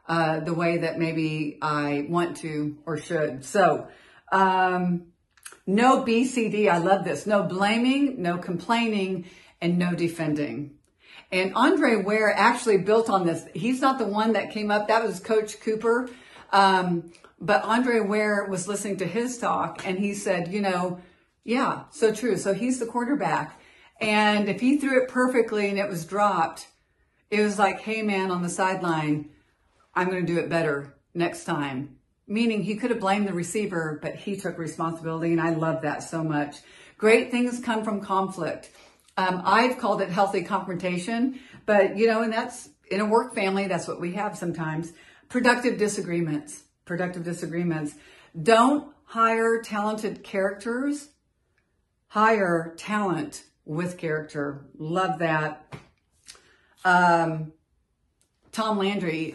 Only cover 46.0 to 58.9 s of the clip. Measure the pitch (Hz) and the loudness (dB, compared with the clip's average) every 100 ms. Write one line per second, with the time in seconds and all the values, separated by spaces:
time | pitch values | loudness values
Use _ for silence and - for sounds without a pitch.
46 | 170 170 165 147 - - _ _ - 175 | -4 -2 -2 -4 -6 -16 _ _ -10 -6
47 | 180 175 170 170 147 170 175 160 151 - | -6 -6 -8 -8 -6 -4 -2 -2 -6 -10
48 | - - - 165 156 226 254 294 - - | -20 -20 -16 -2 6 6 6 4 -2 -14
49 | _ 233 226 226 226 226 226 214 208 214 | _ 0 2 4 2 0 -2 -4 -4 -4
50 | 214 - - 202 196 196 233 240 285 294 | -6 -8 -6 -2 -2 -2 -6 -4 -4 -4
51 | - _ _ _ _ _ _ _ _ _ | -8 _ _ _ _ _ _ _ _ _
52 | _ 202 220 220 185 170 165 - - 208 | _ 2 4 4 2 0 -2 -10 -6 -2
53 | 196 160 - - - _ - 156 175 180 | -2 -2 -6 -12 -20 _ -8 -6 -4 -6
54 | 165 156 151 151 143 139 - - 156 180 | -6 -6 -6 -6 -6 -8 -16 -12 -4 -2
55 | 185 151 165 156 156 151 - - - _ | -2 0 0 0 -2 -6 -16 -20 -20 _
56 | _ _ - - _ _ _ _ 185 180 | _ _ -20 -20 _ _ _ _ 2 4
57 | 175 170 165 156 156 - _ _ _ _ | 6 4 2 -2 -8 -14 _ _ _ _
58 | _ _ _ _ _ - 220 208 196 | _ _ _ _ _ -4 -2 0 0